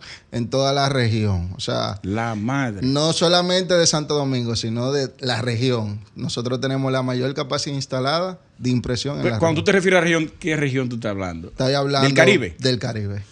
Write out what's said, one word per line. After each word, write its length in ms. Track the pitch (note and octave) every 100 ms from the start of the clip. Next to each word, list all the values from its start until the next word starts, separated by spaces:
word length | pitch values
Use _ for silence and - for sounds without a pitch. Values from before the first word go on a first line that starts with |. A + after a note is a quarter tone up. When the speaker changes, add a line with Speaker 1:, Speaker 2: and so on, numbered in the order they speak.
| - - -
Speaker 1:
en 200 | A#2+ A#2
toda 200 | C3+ C3+
la 160 | C#3+ C#3
región. 600 | C3+ A#2 A2+ G#2+ F#2 F2 F#2
O 20 |
sea, 380 | - A#2+ A2 G2+
Speaker 2:
La 320 | F#2 G#2+ A#2 A2
madre. 460 | A2 C#3 B2+ G2+
Speaker 1:
no 280 | B2 C#3 D#3+
solamente 640 | E3 E3+ F3 F3+ F#3 F3+
de 140 | F3+ D#3+
Santo 260 | D#3 D3
Domingo, 420 | D3 C#3 B2+ A#2+ A2+
sino 360 | A2+ A#2 B2+
de 180 | C#3+ C3 -
la 220 | C3 A2+
región. 580 | B2 A2+ C3 B2 G#2+ G#2+ - -
Nosotros 460 | B2 - A#2 B2+
tenemos 300 | C3 C3+ C3
la 100 | C3
mayor 320 | B2+ B2 C3
capacidad 400 | C#3+ C#3 C#3+ D#3 C#3+
instalada 640 | C3 C3 C3 D#3+ F#3 F3+ _ -
de 100 | B2
impresión 440 | B2 A#2+ B2 C3+ C#3+
en 60 |
Speaker 2:
Pero 120 | - A2
Speaker 1:
la 40 |
Speaker 2:
cuando 220 | E3 D#3
Speaker 1:
región. 20 |
Speaker 2:
tú 80 | D#3+
te 0 |
refieres 260 | G3 F#3 F#3
a 20 |
región, 320 | E3+ E3 D#3 -
¿qué 200 | F3 D3+
región 320 | C#3+ C3 B2
tú 60 | A#2+
estás 160 | A2+
hablando? 360 | G2 F#2 E2 F2+
Speaker 1:
Estoy 260 | - C3 C#3+
hablando 300 | C#3 C#3 C#3
Speaker 2:
¿Del 40 | C#3
Caribe? 380 | F3 F#3+ G2+ D#2+
Speaker 1:
Del 180 | B2+ A#2+
Caribe, 460 | B2 A2 G2+ G2+ G2+